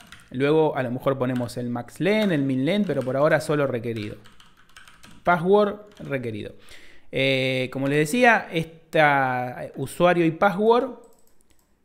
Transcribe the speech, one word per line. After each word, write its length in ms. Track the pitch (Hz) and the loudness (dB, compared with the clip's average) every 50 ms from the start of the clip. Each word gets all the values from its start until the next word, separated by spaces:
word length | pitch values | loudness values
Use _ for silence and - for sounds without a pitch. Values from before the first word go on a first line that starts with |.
| - - - - - - | -20 -20 -20 -20 -18 -10
Luego 460 | - 127 139 143 156 160 156 151 - | -4 -2 0 2 4 4 4 2 0
a 60 | 135 | -2
lo 80 | 127 120 | -4 -4
mejor 280 | 123 131 - 139 131 127 | -6 -4 -2 -2 -2 0
ponemos 400 | 127 127 127 123 123 117 - 127 | -2 -2 -2 -4 -4 -6 -6 -8
el 100 | 123 120 | -6 -6
max 320 | 120 120 120 - - - | -6 -8 -8 -10 -8 -4
len, 320 | 151 185 214 214 214 202 | -2 0 2 2 2 0
el 120 | 170 143 139 | 0 0 0
min 200 | 135 131 127 135 | 0 0 0 0
len, 200 | 151 190 208 202 | 0 0 0 0
pero 180 | 180 143 135 | 0 -2 -2
por 140 | 123 127 131 | -2 -2 0
ahora 260 | 135 147 160 165 147 | 2 2 2 2 2
solo 240 | - - 151 147 143 | 0 0 0 0 0
requerido. 500 | 127 123 117 110 120 113 113 104 104 - - - - - - - - _ _ _ _ - - - - - - - - - - - | -2 -2 -4 -6 -6 -6 -6 -8 -10 -12 -14 -18 -20 -20 -20 -20 -20 _ _ _ _ -20 -20 -20 -20 -20 -20 -20 -20 -20 -4 0
Password 560 | 175 175 165 165 185 202 208 208 202 202 - - - - - | 0 0 2 2 2 4 4 4 2 -2 -6 -14 -20 -20 -18
requerido. 560 | 165 147 139 135 120 117 107 104 - - - - - - - - - - - - - - | -10 -6 -6 -6 -6 -6 -8 -8 -10 -12 -14 -18 -20 -20 -20 -20 -20 -20 -20 -20 -16 -8
Eh, 580 | - 139 135 135 135 131 131 131 131 131 127 123 | -4 0 0 2 2 0 0 -2 -2 -2 -4 -4
como 160 | - 131 139 139 | -4 -4 -2 0
les 100 | 143 151 | 2 0
decía, 500 | 156 156 - 247 247 240 226 196 - - | 0 0 2 4 4 4 4 4 0 -4
esta, 1120 | 185 165 160 - - - _ _ - 160 151 147 143 139 135 131 127 127 123 127 123 - 147 | -4 -4 -4 -6 -8 -18 _ _ 2 4 4 4 4 2 2 0 0 -2 -4 -6 -8 -10 -12
eh, 80 | - - | -12 -10
usuario 480 | - 135 127 - - 170 175 180 175 170 | -10 -10 -8 -2 2 2 2 4 4 2
y 60 | 165 | 0
password 680 | 156 160 202 202 175 190 214 226 233 247 269 247 240 - - - - _ _ _ - - _ _ _ _ _ _ _ _ | 2 2 0 0 2 2 4 4 4 4 2 -2 -6 -12 -20 -20 -20 _ _ _ -20 -20 _ _ _ _ _ _ _ _